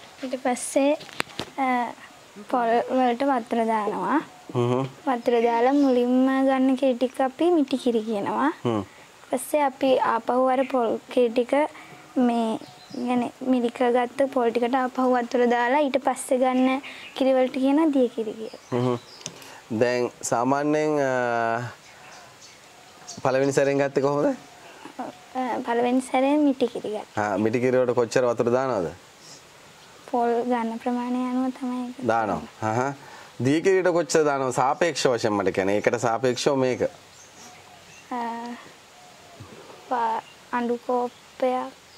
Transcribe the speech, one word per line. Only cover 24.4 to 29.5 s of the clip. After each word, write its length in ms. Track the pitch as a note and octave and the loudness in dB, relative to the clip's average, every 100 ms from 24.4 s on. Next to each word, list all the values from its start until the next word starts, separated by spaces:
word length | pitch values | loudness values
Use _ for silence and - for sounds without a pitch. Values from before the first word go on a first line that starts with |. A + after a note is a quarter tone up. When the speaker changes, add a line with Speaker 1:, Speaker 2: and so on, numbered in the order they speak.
| - - - - - - B3 - - C4 B3+ A3 | -10 -20 -20 -20 -20 -14 -14 -14 -12 -8 -4 -4
Speaker 1:
පළවෙනි 380 | A#3+ A#3 B3 B3+ | -2 -2 0 0
සැරේ 340 | C4 C4 C4+ D4+ | 0 0 2 4
මිටි 320 | C#4+ B3+ A#3+ | 2 2 -2
කිරි 220 | F#3 G#3 | -4 -8
ගත්තා. 340 | G#3 - A2 | -8 -6 -4
Speaker 2:
ආ, 140 | G#2 F#2+ | -2 0
මිටි 220 | A2 A#2+ | 0 2
කිරි 180 | B2+ B2+ | 2 2
වලට 160 | B2 | 2
කොච්චර 300 | A#2+ A2+ C3+ | 2 2 2
වතුර 260 | B2 A#2 A#2+ | 2 2 2
දානවද? 400 | B2 C3+ A2 D#2+ F2 - - - - - | 0 0 -2 -4 -8 -20 -20 -20 -20 -20